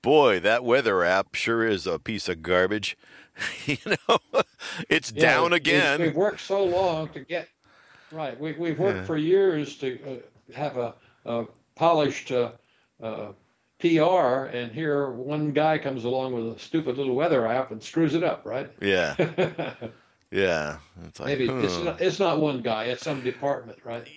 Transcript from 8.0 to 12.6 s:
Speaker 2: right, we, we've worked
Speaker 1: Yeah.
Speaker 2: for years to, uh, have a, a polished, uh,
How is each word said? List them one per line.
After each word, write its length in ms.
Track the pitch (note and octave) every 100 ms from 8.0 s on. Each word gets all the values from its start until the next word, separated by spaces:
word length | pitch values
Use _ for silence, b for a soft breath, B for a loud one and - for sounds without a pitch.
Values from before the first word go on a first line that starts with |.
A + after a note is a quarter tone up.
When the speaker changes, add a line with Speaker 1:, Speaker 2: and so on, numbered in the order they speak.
| b
Speaker 2:
right, 280 | D#3 D3 A#2+
we, 120 | D#3
we've 260 | D3+ E3+ D3
worked 220 | F#3+ F#3+
Speaker 1:
Yeah. 40 |
Speaker 2:
for 140 | - D#3+
years 580 | D#3 F#3+ G3 D#3 C#3+ -
to, 200 | C3+ B2
uh, 520 | D3 B2+ - _ _
have 240 | - D#3+ B2+
a, 160 | A#2 - b b -
a 180 | A#2 A2+ _ _
polished, 580 | - E3 E3 C#3+ - -
uh, 200 | B2+ A#2+ -